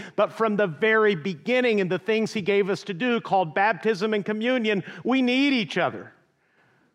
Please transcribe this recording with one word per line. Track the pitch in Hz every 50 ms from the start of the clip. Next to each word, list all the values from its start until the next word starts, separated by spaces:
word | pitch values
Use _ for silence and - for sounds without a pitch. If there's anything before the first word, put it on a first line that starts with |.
| - - - -
But | 208 170 -
from | - 226 220 208 208
the | 208 185
very | 147 139 214 220 220 220 214 208 202
beginning, | 156 143 196 175 139 - 226 247 254 247 240 214 202
in | 190 175
the | 185 175
things | - 220 220 220 214 - -
he | 220
gave | 170 202 202 202 202 190
us | 190 - -
to | - 196
do, | 160 247 247 240 220
called | - - 185 190 180 156 139
baptism | 196 196 220 202 160 - 220 226 165 208 220 214
and | 208 180
communion, | 214 214 214 220 247 262 254 220 214 208 190 - - - 175 -
we | 220 254 262
need | 254 247 247 262 277 285 269
each | 240 190 147 - 185
other. | 160 127 104 95 - - - _ _ _ _ _ _ _ _ _ _ _ _ _ _ _